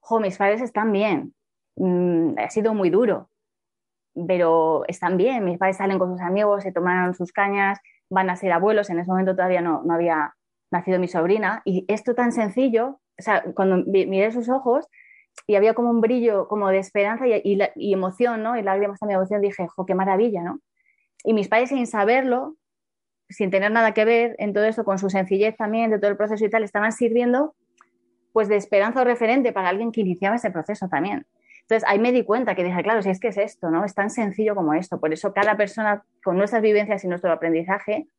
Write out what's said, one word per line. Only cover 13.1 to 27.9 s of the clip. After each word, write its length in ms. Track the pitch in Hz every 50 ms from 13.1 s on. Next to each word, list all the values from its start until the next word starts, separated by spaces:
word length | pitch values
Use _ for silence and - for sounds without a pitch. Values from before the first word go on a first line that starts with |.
| _ -
o 40 | 185
sea, 200 | - 208 185 - 190 180
cuando 300 | - 196 190 190 185 180
vi-, 200 | - 196 190 185
miré 240 | 180 190 190 196 220 220
sus 160 | 247 233 233
ojos 380 | 254 269 269 240 233 285 320 _ _ - - - - _ _ _ _ - -
y 100 | - 208
había 180 | 196 196 220 220
como 160 | 233 240 240
un 100 | 233 233
brillo 480 | 220 220 247 254 233 240 214 196 180 -
como 200 | 208 208 202 190
de 100 | 190 190
esperanza 480 | 190 190 _ 208 202 202 220 233 262
y, 140 | 247 220 208 -
y 120 | 202 202
la, 140 | 190 202 - -
y 180 | - - 208 196
emoción, 500 | 190 185 185 185 - 247 240 233 220 214
¿no? 140 | 220 240
Y 60 | 233 208
lágrimas 380 | 202 190 196 202 202 202 196
también, 180 | - 208 202 190
emoción, 220 | 190 185 208 208
dije, 260 | 202 202 196 - 185 170
"Jo, 180 | - - 180
qué 80 | 180 185
maravilla", 480 | 185 190 196 190 190 220 240 208 180 170
¿no? 180 | 175 175 - _ _ _ _ _ _ _ _ _ _ _ _ -
Y 80 | - 226
mis 140 | 214 202 196
padres 220 | - 220 247 254
sin 160 | 277 269 240
saberlo, 720 | 233 - 220 202 208 240 262 262 262 240 247 269 302 311 _ _ _ _ _ _ _ _ _ _ _ _ _ _ _
sin 220 | 196 - 208 190
tener 200 | 185 190 190 208
nada 220 | 214 233 226 220 214
que 120 | 220 214
ver 320 | 220 233 233 233 240 240 -
en 140 | - 208 196
todo 120 | 208 208
esto, 200 | 220 220 233 220
con 140 | 208 190 190
su 120 | 196 196
sencillez 460 | 190 196 190 185 196 196 208 220 220
también, 340 | - 226 208 214 226 233 226
de 80 | 220 208
todo 120 | 202 208
el 60 | 202
proceso 280 | 202 214 214 220 208 220
y 60 | 208
tal, 140 | 220 226 220
estaban 280 | 202 _ 208 208 226 220
sirviendo, 600 | - 247 233 220 240 247 240 247 254 294 311 - _ _ _ _ _ _ _